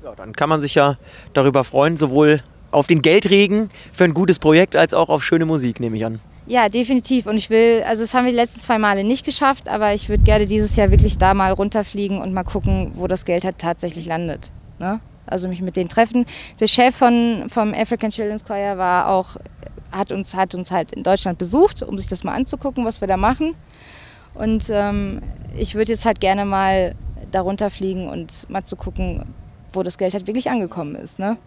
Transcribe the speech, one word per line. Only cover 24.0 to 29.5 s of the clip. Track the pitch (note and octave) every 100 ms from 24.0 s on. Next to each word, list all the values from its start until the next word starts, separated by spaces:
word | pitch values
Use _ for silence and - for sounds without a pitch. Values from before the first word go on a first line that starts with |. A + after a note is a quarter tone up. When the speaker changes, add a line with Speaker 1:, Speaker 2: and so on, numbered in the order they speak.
| - - -
Speaker 2:
Und, | - G#3+ A3 G#3
ähm, | G#3 G3+ G3+ G3+ F#3+ - - -
ich | - G#3+
würd | G#3 A3
jetzt | A3+ A#3
halt | G#3
gerne | F#3+ G3 G3+
mal | G3 F#3+ F#3+ F3+ - - - -
da | F#3+
runterfliegen | F#3 G3 G#3 - F#3+ F#3 F3+
und | C#2 E3 - -
mal | G3
zu | F3+ F#3+
gucken, | - - F#3 D#3+ - - -